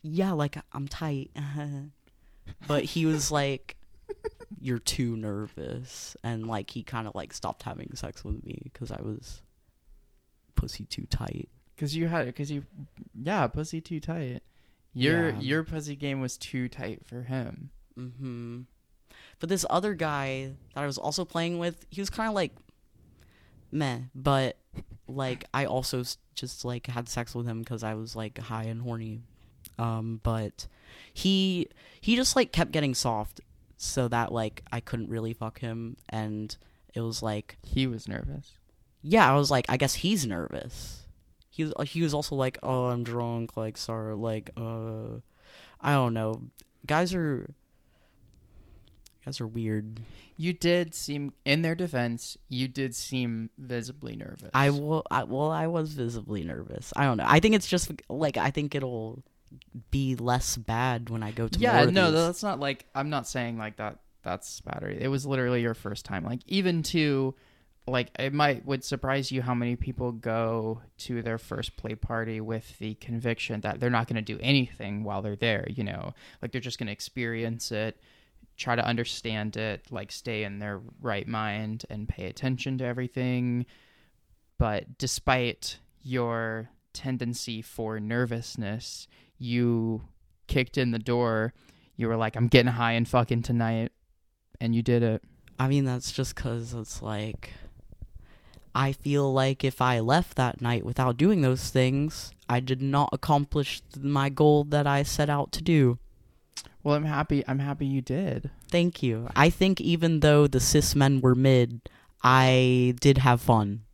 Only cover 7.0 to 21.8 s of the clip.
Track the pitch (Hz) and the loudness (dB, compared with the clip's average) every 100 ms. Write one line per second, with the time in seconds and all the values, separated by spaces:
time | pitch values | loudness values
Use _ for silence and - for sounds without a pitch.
7 | 110 101 76 - - - - - - - | -6 -8 -10 -8 -8 -8 -10 -10 -12 -10
8 | - - - - - - - - 120 110 | -12 -12 -8 -8 -8 -12 -14 -12 -10 -8
9 | 107 107 - - - _ _ _ _ - | -8 -10 -12 -18 -20 _ _ _ _ -20
10 | _ _ _ _ _ - - - 107 - | _ _ _ _ _ -4 -2 -8 -10 -10
11 | - - - - - _ _ - 147 156 | -4 -4 -4 -8 -10 _ _ -8 -4 -2
12 | 165 165 127 127 143 143 139 - 139 - | 0 0 -2 -4 -6 -6 -8 -16 -18 -18
13 | - - 147 202 123 151 156 160 - 160 | -20 -8 -2 2 0 0 -6 -8 -6 -8
14 | - 165 131 123 _ _ _ _ _ 123 | -6 -6 -6 -8 _ _ _ _ _ 0
15 | 135 165 165 - 135 156 160 160 147 143 | 4 4 2 0 0 0 0 -6 -6 -6
16 | 143 135 127 - - 131 123 - 101 - | -4 -4 -4 -6 -6 -4 -4 -6 -10 -10
17 | - 120 123 131 117 - 139 - _ - | -12 -12 -6 -4 -4 -10 -16 -18 _ -14
18 | 127 123 131 120 117 120 127 _ _ _ | -14 -10 -10 -10 -10 -12 -14 _ _ _
19 | _ - - _ 170 190 175 175 208 180 | _ -20 -20 _ -2 -2 2 0 0 -2
20 | 160 143 139 135 135 135 - - 143 135 | -2 -2 -2 -4 -8 -12 -12 -6 -4 -4
21 | - 151 175 170 170 175 175 170 | -4 -4 -4 -2 -2 -2 -4 -6